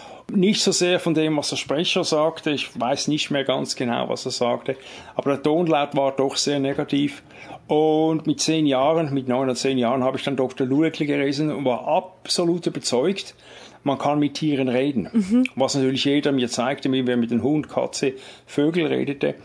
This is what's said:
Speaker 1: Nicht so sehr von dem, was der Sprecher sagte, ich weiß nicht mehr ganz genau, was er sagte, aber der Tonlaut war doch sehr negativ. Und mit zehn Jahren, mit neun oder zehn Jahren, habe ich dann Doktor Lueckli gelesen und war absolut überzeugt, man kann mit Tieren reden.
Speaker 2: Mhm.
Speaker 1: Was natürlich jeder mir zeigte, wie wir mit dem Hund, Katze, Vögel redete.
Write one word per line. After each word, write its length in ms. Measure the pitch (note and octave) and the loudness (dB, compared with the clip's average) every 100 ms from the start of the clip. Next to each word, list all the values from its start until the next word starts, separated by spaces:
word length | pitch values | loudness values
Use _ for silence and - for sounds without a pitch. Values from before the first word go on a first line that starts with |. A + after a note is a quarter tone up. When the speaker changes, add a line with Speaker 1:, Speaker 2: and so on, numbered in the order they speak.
| - - - | -20 -18 -4
Speaker 1:
Nicht 280 | G#3 F#3 - | 2 4 4
so 100 | G3 | 2
sehr 300 | - F3+ F3+ | 2 2 2
von 120 | F3 | 2
dem, 220 | D#3 D#3 D3+ | 2 2 0
was 140 | - | -2
der 80 | C3+ | -6
Sprecher 480 | - C#3 F#3 F#3+ E3+ | -4 -2 0 0 2
sagte, 460 | D#3 D#3 D#3+ D#3+ | 2 2 0 -2
ich 280 | C#3 - A#2+ | -2 -4 -4
weiß 300 | A#2+ C#3+ - | -2 0 0
nicht 220 | D3 - | -2 0
mehr 120 | C#3+ | -2
ganz 320 | C3+ C3+ C#3 - | 0 -2 -2 -4
genau, 320 | B2 B2 B2+ | -2 0 -2
was 180 | A#2+ C3 | -4 -4
er 60 | |
sagte, 460 | - A#2+ A#2+ - C3+ - - - | -2 0 0 -4 -6 -10 -20 -8
aber 180 | - C3+ | -4 0
der 120 | C#3 | 0
Tonlaut 500 | D3+ D#3 F3 D3+ C#3+ | 2 2 4 2 2
war 200 | C#3 C#3 | 2 0
doch 240 | C3+ C3+ - | 2 0 0
sehr 220 | - C#3+ | -2 0
negativ. 600 | C#3 C#3 D3 C#3+ C#3+ - - - - - - | 0 -2 -2 0 -2 -4 -16 -20 -20 -20 -2
Und 600 | D3+ D#3 D#3 D#3+ D#3+ D#3 | 2 4 4 2 0 -2
mit 120 | C#3+ | -2
zehn 260 | - D#3+ D3+ | 0 2 2
Jahren, 480 | C3 C#3 D#3+ D#3 | 4 4 2 0
mit 140 | C#3 B2+ | -2 0
neun 160 | B2 | 0
oder 120 | C3+ A#2+ | 0 0
zehn 220 | C3+ C3 | 0 2
Jahren, 280 | A#2 C3 B2+ | 2 2 0
habe 100 | C3+ | -2
ich 60 | |
dann 140 | - C3+ | -2 0
Doktor 280 | B2+ - B2+ | -2 -2 0
Lueckli 400 | C3+ D#3+ D#3+ D3 | 2 2 0 -2
gelesen 460 | C#3+ C#3 C#3 D#3 | 0 0 0 -2
und 140 | B2+ C3+ | 0 0
war 200 | A#2 - | 0 0
absolut 800 | E3 F#3 - - - E3+ F3 E3 | 0 -2 -12 -4 0 2 0 -2
überzeugt, 680 | C#3+ - B2 D#3 G3 - - - - - - | -4 -2 0 0 -2 -8 -16 -20 -20 -20 -6
man 140 | C#3 C3+ | -4 0
kann 220 | C#3+ D3 | 0 2
mit 160 | D3 C#3+ | 0 0
Tieren 340 | D#3 C#3 C3 | -2 0 2
reden. 400 | B2 C#3 B2+ - | 2 0 0 -2
Speaker 2:
Mhm. 320 | A3+ F#3 A#3+ B3+ - | -2 2 2 2 0
Speaker 1:
Was 200 | C3+ C#3+ | 0 2
natürlich 300 | C3 C3 C#3+ | 0 2 2
jeder 260 | C#3+ D3 | 2 2
mir 160 | C#3 A#2+ | 0 0
zeigte, 420 | - A#2+ C#3+ C#3 | 0 -2 -2 0
wie 120 | C3 B2 | 0 2
wir 120 | B2 | 2
mit 140 | A#2 | 2
dem 120 | A#2+ | 0
Hund, 240 | A#2+ D3+ - | 0 0 -2
Katze, 460 | C3+ B2+ - C#3+ - - - - | -2 -4 -2 -4 -4 -12 -20 -8
Vögel 400 | - D3 E3+ D3+ | 0 0 2 0
redete. 500 | C3 C3 C#3 C#3+ C#3 | 0 -2 -2 -2 -4